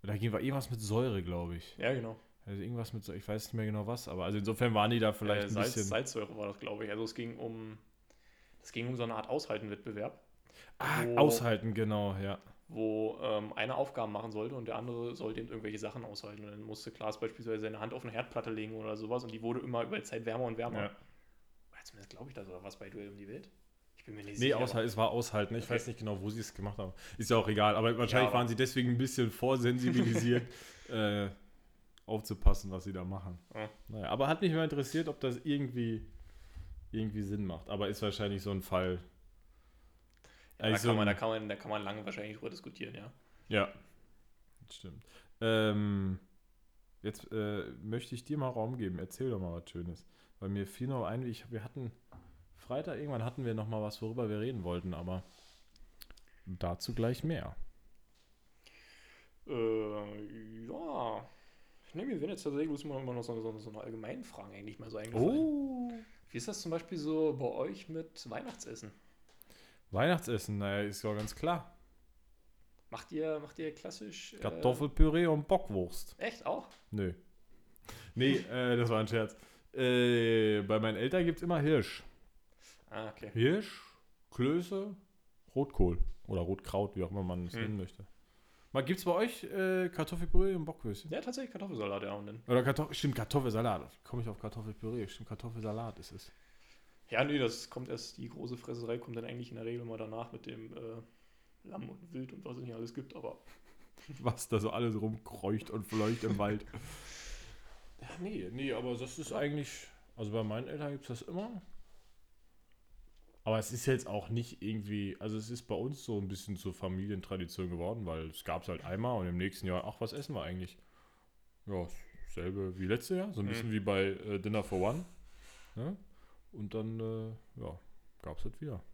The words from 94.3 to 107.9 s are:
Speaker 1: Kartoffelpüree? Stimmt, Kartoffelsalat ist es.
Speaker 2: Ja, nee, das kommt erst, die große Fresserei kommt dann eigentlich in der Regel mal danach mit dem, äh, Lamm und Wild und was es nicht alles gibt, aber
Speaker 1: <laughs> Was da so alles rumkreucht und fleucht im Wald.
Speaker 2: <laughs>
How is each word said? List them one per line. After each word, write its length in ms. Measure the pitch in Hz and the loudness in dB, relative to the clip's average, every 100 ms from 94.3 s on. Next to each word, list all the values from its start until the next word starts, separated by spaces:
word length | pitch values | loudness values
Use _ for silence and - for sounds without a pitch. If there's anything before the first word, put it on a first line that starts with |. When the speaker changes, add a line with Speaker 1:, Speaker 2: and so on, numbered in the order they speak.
| 104 | -4
Speaker 1:
Kartoffelpüree? 680 | 107 117 110 104 110 120 98 | -8 -8 -10 -8 -6 -4 -6
Stimmt, 220 | - 110 | -8 -10
Kartoffelsalat 680 | 107 123 117 110 107 117 107 | -10 -8 -6 -4 -4 -6 -8
ist 120 | 85 | -14
es. 200 | - - - - - - - - - - | -14 -16 -20 -20 -20 -20 -20 -20 -20 -2
Speaker 2:
Ja, 140 | 113 | 2
nee, 160 | 143 147 | 4 6
das 300 | 120 - - | 4 2 -8
kommt 180 | - 127 | -10 -6
erst, 280 | 117 - - | -6 -8 -10
die 100 | 123 | -12
große 280 | 120 117 120 | -8 -8 -8
Fresserei 400 | 123 120 117 120 | -6 -6 -4 -4
kommt 180 | 120 117 | -4 -8
dann 80 | 117 | -6
eigentlich 240 | 123 123 | -8 -8
in 60 | 113 | -6
der 100 | 113 | -6
Regel 200 | 120 117 | -4 -6
mal 120 | 110 | -8
danach 340 | 110 110 117 | -6 -6 -6
mit 120 | 123 - | -8 -10
dem, 280 | 113 110 - | -12 -12 -12
äh, 260 | 117 113 117 _ - - _ _ | -10 -12 -14 _ -20 -20 _ _
Lamm 260 | - 196 214 | -14 -10 -10
und 240 | - 175 | -12 -12
Wild 180 | 127 131 | -10 -10
und 120 | - - | -10 -10
was 120 | 123 | -10
es 60 | |
nicht 120 | 127 113 | -8 -8
alles 180 | 117 | -8
gibt, 220 | 117 139 - | -8 -10 -8
aber 220 | - - - - - - - - - | -10 -10 -18 -20 -20 -20 -20 -20 -16
Speaker 1:
<laughs> 120 | 131 | -4
Was 280 | 123 117 - | -2 -2 0
da 100 | 110 | 2
so 100 | 107 | 2
alles 300 | - 117 107 | 2 2 2
rumkreucht 720 | 107 113 - - 95 110 110 | 0 -2 -8 -4 2 2 0
und 160 | 110 92 | -6 -2
fleucht 380 | 110 107 117 | 2 4 2
im 140 | 110 101 | 2 2
Wald. 280 | 101 107 - | 2 0 -4
Speaker 2:
<laughs> 40 | - - - - - - - - - - - - | -12 -12 -12 -14 -12 -10 -10 -12 -14 -16 -16 -18